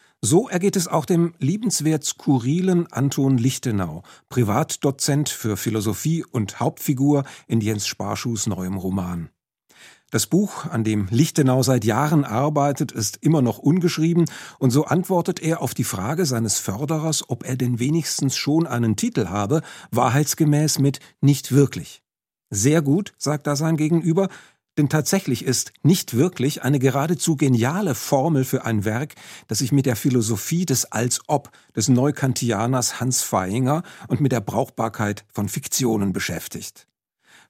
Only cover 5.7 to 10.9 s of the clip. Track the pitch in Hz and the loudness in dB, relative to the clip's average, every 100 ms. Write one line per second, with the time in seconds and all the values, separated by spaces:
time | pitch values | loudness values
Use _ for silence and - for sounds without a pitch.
5.7 | 110 104 101 151 165 - 120 104 - 127 | -2 -2 -2 0 -2 -2 -4 -4 -2 -4
6.7 | - - 131 139 143 139 - - 113 104 | -2 -2 2 4 2 0 -10 -2 -2 0
7.7 | 107 - - 101 104 120 113 110 92 92 | -2 -4 -6 -6 -4 -4 -4 -4 -4 -4
8.7 | 98 95 95 90 87 80 _ _ _ _ | -4 -4 -4 -4 -6 -10 _ _ _ _
9.7 | - - _ _ 120 - 170 202 - - | -20 -20 _ _ -4 0 0 0 -4 -6
10.7 | 113 110 | -2 0